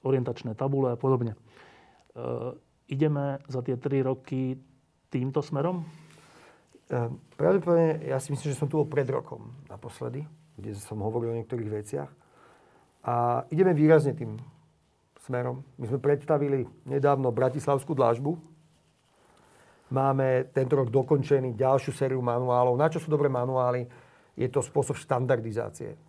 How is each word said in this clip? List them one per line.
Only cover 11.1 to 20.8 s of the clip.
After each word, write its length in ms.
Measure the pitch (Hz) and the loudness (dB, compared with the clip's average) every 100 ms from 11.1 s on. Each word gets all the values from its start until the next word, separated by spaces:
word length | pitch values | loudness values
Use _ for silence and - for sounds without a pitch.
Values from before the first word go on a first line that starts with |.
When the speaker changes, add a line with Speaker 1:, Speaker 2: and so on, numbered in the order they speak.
| 117 117 117 | -2 -4 -6
Speaker 2:
o 20 | |
niektorých 300 | 113 123 107 | -6 -6 -6
veciach. 380 | 107 107 143 143 - _ _ - _ _ _ _ _ | -6 -6 -8 -8 -16 _ _ -20 _ _ _ _ _
A 400 | - 120 120 120 - | -2 0 2 0 -2
ideme 240 | 156 185 151 | 2 4 6
výrazne 400 | 156 160 139 - | 8 8 6 -4
tým 240 | 113 107 - _ _ _ _ _ _ _ | -8 -10 -14 _ _ _ _ _ _ _
smerom. 400 | - 127 123 131 139 - | -6 -4 -4 -6 -14 -10
My 80 | 117 | -6
sme 120 | 131 | 0
predstavili 640 | 143 143 - 151 143 135 120 - | 2 0 2 2 2 0 -2 -8
nedávno 480 | - 139 143 139 131 | -4 2 2 4 2
bratislavskú 640 | 117 131 135 135 139 135 139 | 2 2 2 0 0 0 2
dlažbu. 400 | 120 117 143 170 - - _ _ _ _ _ _ _ _ _ _ _ _ _ | 4 4 0 -4 -8 -20 _ _ _ _ _ _ _ _ _ _ _ _ _
Máme 580 | 127 135 135 131 127 131 | 0 2 4 4 2 2
tento 240 | - 131 | -2 2
rok 160 | 139 | 2